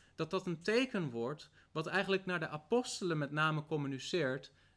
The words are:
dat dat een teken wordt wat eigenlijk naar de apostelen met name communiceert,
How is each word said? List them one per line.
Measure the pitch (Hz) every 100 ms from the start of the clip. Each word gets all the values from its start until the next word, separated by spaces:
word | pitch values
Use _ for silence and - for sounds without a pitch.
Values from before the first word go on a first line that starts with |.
| - -
dat | 160
dat | 185 185
een | 165
teken | 185 220 262 214 156
wordt | 117 117 151 - - _
wat | 156 160
eigenlijk | 180 190 190 190
naar | 180
de | 160
apostelen | 151 - 240 247 - 185 156
met | 139
name | 151 156 156 147
communiceert, | 156 139 135 - 185 139 135 - - _